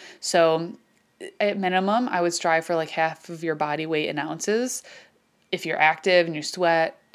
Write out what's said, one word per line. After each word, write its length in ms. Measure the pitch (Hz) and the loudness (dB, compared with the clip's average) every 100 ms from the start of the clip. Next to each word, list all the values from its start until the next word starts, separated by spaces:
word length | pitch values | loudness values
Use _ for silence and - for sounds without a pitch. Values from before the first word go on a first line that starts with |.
| - - | -20 -12
So 520 | - 180 165 160 170 - _ _ _ - - - | 0 4 4 4 -2 -10 _ _ _ -18 -12 -4
at 180 | 208 202 | -2 0
minimum, 500 | 185 185 190 220 247 | 0 0 2 0 0
I 120 | 180 | 0
would 120 | 175 | 0
strive 320 | 170 175 160 | 0 0 0
for, 120 | 165 170 | 0 -2
like, 140 | 156 | -2
half 380 | - 160 160 - | -2 -2 -2 -12
of 140 | 165 | -8
your 120 | 165 151 | -4 -2
body 300 | 151 151 160 | -2 -2 -2
weight 220 | 156 151 | -2 -2
in 120 | 151 | -4
ounces. 640 | 151 160 - 214 254 - - - - _ _ _ _ | -6 -6 -2 0 -2 -6 -12 -20 -20 _ _ _ _
If 160 | 180 165 | -6 -4
you're 140 | 156 | 2
active 460 | 156 160 196 180 170 | 2 2 4 4 4
and 80 | |
you 80 | 156 | -2
sweat, 540 | 147 - 175 165 165 - _ | -8 0 2 4 2 -4 _